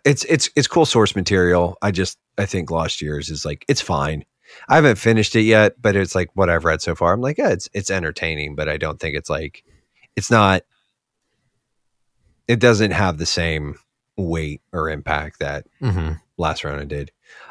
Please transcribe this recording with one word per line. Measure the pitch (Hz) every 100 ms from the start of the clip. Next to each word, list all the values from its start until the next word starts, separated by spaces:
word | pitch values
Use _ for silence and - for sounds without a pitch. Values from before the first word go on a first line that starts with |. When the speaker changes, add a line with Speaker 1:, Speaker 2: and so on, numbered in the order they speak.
| -
Speaker 1:
it's, | 143 -
it's, | 156 - -
it's | 135
cool | 170 156
source | 120 104
material. | 98 90 98 90 90 87 101
I | 104
just, | 90 95 - _ -
I | 98
think | 98 76
Lost | 82 80 -
Years | 76 73 76
is, | 76
like, | 78 73 -
it's | -
fine. | - 80 71 78 - _ _ - -
I | 143
haven't | 147 107
finished | 113 113 107 117
it |
yet, | 110 110 107 -
but | 107 98
it's, | 92 95
like, | 87 -
what | 92
I've | 85
read | 82 78
so | - 82
far, | 85
I'm | 101
like, | 127 156
"Yeah, | 254
it's, | 107 -
it's | 101 95
entertaining," | 95 82 71 82 76 73 73
but | 76
I | 76
don't | 78 73
think | 82 73
it's, | -
like, | 78 78 - _ _ _ _ _ -
it's | -
not, | 117 101 95 - _ _ _ _ _ _ _ _ _ _ _ _ _ _ _ _ _ -
it | 120
doesn't | 123 107 107
have | 85 95 78
the | 82
same | - 85 78 73 - _ _ _ -
weight | 87 82 78 73 _
or | 87 78
impact | 76 69 76 76 -
that | 73 73 - _
Speaker 2:
Mm-hmm. | 131 87 78 80 _ -
Speaker 1:
Last | 80 78
Ronin | 73 71 71
did. | 73 71 _ _ - -